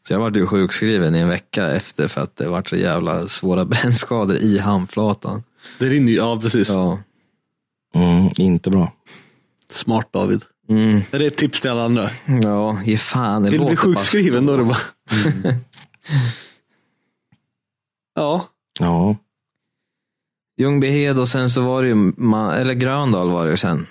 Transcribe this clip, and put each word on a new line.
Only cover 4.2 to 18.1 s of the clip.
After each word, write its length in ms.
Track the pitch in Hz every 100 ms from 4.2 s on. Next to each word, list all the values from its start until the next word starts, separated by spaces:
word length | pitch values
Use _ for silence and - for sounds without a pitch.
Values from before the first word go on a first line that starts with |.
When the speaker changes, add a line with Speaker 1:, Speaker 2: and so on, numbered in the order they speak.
| 98 92
Speaker 1:
i 220 | 110 98
handflatan. 840 | 98 98 92 - 107 98 - 104 - _ - -
Speaker 2:
Det 100 | 131
rinner 240 | 143 123
ju, 40 | 104
ja, 220 | 113 113
precis. 260 | 113 113 101
Speaker 1:
Ja. 300 | 98 90 92 - _ _ _ _ _ _ _ _
Speaker 3:
Mm, 340 | 85 87 87 95 -
inte 340 | 95 85 -
bra. 220 | 95 85 _ _ - _ _ _ _ -
Speaker 2:
Smart, 380 | - - 110 -
David. 300 | 98 98 101 - _ -
Speaker 1:
Mm. 320 | 110 110 104 98
Speaker 2:
Är 80 | 139
det 80 | 147
ett 100 | 147
tips 240 | 147 -
till 100 | 131
alla 140 | 117
andra? 260 | 117 117 104 - - 131
Speaker 1:
Ja, 360 | 110 104 107 104
ge 140 | 110 110
fan 480 | - 131 117 107 101
i 40 |
Speaker 2:
Vill 100 | 156
du 60 | 160
bli 80 |
Speaker 1:
låter 120 | 165 196
bara 80 |
Speaker 2:
sjukskriven 520 | 170 - 208 175 123 139
då 60 |
är 60 | 139
det 60 |
bara 120 | 117 117 - _ - 110 104 95
Speaker 1:
Mm. 100 | 139 123
<laughs> 40 | - - - _ - 143 120 - - _ _ _ _ _ _ _ _ _ _ _ _ _ _ _ _